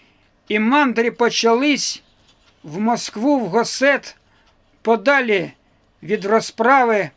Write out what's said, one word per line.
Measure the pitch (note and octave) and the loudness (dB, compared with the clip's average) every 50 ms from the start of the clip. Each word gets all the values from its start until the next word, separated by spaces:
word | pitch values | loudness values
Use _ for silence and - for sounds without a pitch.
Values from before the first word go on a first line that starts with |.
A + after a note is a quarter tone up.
| _ _ _ _ _ _ _ _ _ _ | _ _ _ _ _ _ _ _ _ _
і | G#3 G#3+ | -2 0
мандри | G#3+ A3+ C4 D4 D4 C4 G#3+ A#3 A#3 A#3+ | 0 2 2 2 2 2 0 0 -2 -2
почались | - - A#3 A3 - - - A#3 A#3 A#3+ C#4 D4 C#4 - - - - - - _ _ _ _ _ _ _ _ _ _ _ - | 0 0 -2 0 0 0 2 2 2 2 2 0 0 0 -2 -6 -8 -10 -16 _ _ _ _ _ _ _ _ _ _ _ -20
в | E3 D3 F#3 | -14 -8 -4
Москву, | G#3+ A3+ A#3+ G#3 - - - G#3 A3 C#4+ D4 C4 | -2 -2 -2 -2 -4 -8 -8 -4 -2 0 0 0
в | A3+ F3+ | -2 -2
Госет, | F3 A3+ A3+ - - - B3+ C#4 C#4 B3+ - - - _ _ _ _ _ _ _ _ _ _ _ _ _ | -2 -2 -2 -2 -2 0 0 0 0 0 -4 -10 -18 _ _ _ _ _ _ _ _ _ _ _ _ _
подалі | _ A3 A#3 A3 F#3+ B3+ C#4+ C4+ B3+ A#3 G#3 F#3+ D#3+ C#3+ - _ _ _ _ _ _ _ _ _ - | _ 0 0 0 2 2 2 2 2 0 0 -2 -2 -4 -10 _ _ _ _ _ _ _ _ _ -6
від | D#3 G#3 G3 F3+ | -4 -4 -4 -2
розправи. | G3 A3 A3 - - - - A3+ A#3+ C4 C4 B3 A#3 A3 G#3 F3 C#3+ - | 0 0 0 0 -2 -6 -2 2 2 4 4 4 2 2 0 -2 -4 -8